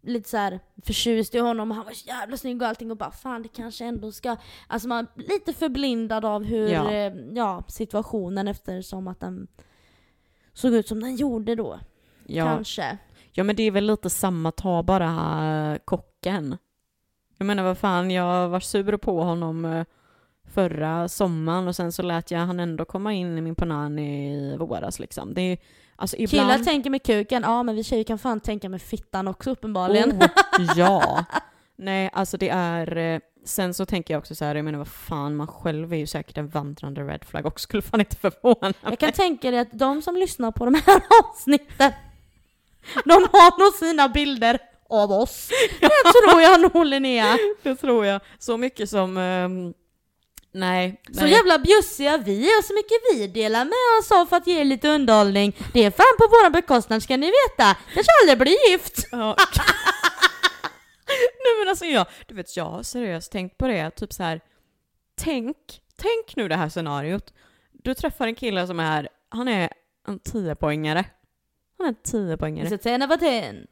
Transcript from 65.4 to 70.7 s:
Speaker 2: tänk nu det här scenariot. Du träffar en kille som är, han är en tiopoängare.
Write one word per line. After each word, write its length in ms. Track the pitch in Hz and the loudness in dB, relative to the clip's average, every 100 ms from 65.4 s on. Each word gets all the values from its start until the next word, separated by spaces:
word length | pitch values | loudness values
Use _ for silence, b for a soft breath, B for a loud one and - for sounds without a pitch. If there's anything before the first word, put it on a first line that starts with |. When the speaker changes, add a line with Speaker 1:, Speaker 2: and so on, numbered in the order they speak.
| 226 302 - - _ _ | -6 -12 -16 -20 _ _
Speaker 2:
tänk 400 | 403 466 440 - | -4 -4 -6 -8
nu 120 | 202 | -4
det 80 | 160 | -4
här 120 | 156 | -4
scenariot. 640 | 175 160 143 147 196 - _ _ _ _ | -6 -6 -6 -6 -8 -10 _ _ _ _
Du 220 | _ - | _ -8
träffar 320 | 262 320 - 226 | -6 -6 -4 -6
en 80 | |
kille 320 | 233 240 190 180 | -6 -6 -4 -4
som 140 | 175 | -4
är, 280 | 160 156 143 _ _ | -2 -4 -6 _ _
han 200 | 226 247 | -8 -4
är 220 | 208 170 - _ _ - | -2 -4 -6 _ _ -14
en 100 | 196 | -12
tiopoängare. 840 | - 226 180 147 156 | -10 -8 -6 -4 -4